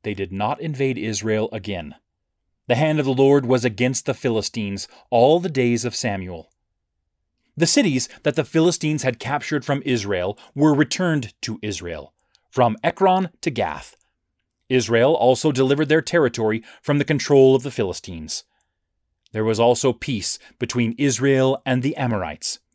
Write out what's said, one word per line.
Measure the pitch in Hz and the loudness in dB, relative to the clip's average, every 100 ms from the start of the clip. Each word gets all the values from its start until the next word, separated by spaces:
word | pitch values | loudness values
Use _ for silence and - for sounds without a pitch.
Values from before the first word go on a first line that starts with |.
They | 110 | -8
did | 98 95 | -6 -6
not | 95 107 147 | -4 -4 -2
invade | 160 135 135 120 | -6 -4 -2 -2
Israel | 104 101 110 107 113 | -6 -4 -2 -2 -2
again. | 110 98 92 76 - _ _ _ _ _ _ - | -6 -8 -10 -10 -18 _ _ _ _ _ _ -2
The | 120 | 0
hand | 156 156 | 2 0
of | 135 | 0
the | |
Lord | 131 135 143 120 | 4 4 4 4
was | 127 | 0
against | 123 104 123 131 - | 0 0 -2 -2 -6
the | |
Philistines | 127 131 110 - 117 101 98 - - _ | -4 -2 -2 -4 -6 -6 -6 -10 -18 _
all | 120 131 170 | 4 6 4
the | 180 | 0
days | 135 123 120 | 0 0 0
of | 120 | -2
Samuel. | - 117 98 92 85 - _ _ _ _ _ _ _ _ _ _ - | -4 -4 -6 -8 -14 -18 _ _ _ _ _ _ _ _ _ _ -2
The | 165 | 2
cities | - - 131 - - | 4 2 0 -4 -4
that | 151 143 | -2 -2
the | |
Philistines | 139 160 165 165 156 151 | 0 2 2 2 -2 -2
had | 131 117 | -2 -4
captured | 120 147 - 151 | -6 -6 -4 -6
from | 143 139 | -2 -4
Israel | 135 120 101 92 92 - - | 0 -2 0 -2 -2 -6 -12
were | 139 156 | 2 2
returned | 143 151 - 180 151 113 _ | 4 0 0 0 -2 -4 _
to | - 107 | -10 -8
Israel, | 104 95 90 78 69 _ _ _ _ | -8 -8 -10 -10 -14 _ _ _ _
from | - 120 107 | 2 2 2
Ekron | 165 - 196 185 185 _ | -4 2 2 2 -2 _
to | 170 | -6
Gath. | 113 90 76 - - _ _ _ _ _ _ _ | -4 -4 -6 -14 -20 _ _ _ _ _ _ _
Israel | 131 113 117 131 | -2 2 2 4
also | 165 123 127 156 | 4 2 2 0
delivered | 131 135 143 147 | 0 0 2 2
their | 156 | 0
territory | - 175 131 117 110 110 - - | 2 0 0 0 -2 -2 -8 -12
from | - 147 | -2 0
the | |
control | 143 147 - 143 131 131 | 0 -2 4 6 8 6
of | |
the | 135 | 0
Philistines. | - 98 87 - 82 76 - _ _ _ _ _ _ _ _ _ | -4 -4 -6 -12 -14 -10 -12 _ _ _ _ _ _ _ _ _
There | 110 | -4
was | 110 107 | -2 2
also | 117 123 135 | 2 4 0
peace | 117 - 110 - - - _ | -2 -6 -6 -6 -10 -14 _
between | - 123 113 117 | -4 -2 -2 0
Israel | 143 123 139 135 131 135 - | -2 0 2 2 2 0 -2
and | 127 | -2
the | 131 - | -2 -4
Amorites. | 127 107 82 76 - - _ | -4 -2 -6 -8 -10 -10 _